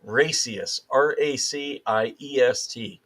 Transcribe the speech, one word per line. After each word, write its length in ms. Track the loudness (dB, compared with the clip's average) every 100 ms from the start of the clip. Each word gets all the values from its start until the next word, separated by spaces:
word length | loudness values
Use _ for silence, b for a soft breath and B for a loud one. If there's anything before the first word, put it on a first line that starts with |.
racists. 760 | -2 2 2 2 -2 -4 -6 -8 _
R 240 | 4 4 2
A 180 | 0 0
C 440 | -4 -4 -6 -8
I 300 | 0 0 0 -4
E 220 | -6 2
S 260 | 4 2 -4
T. 340 | -8 -10 -12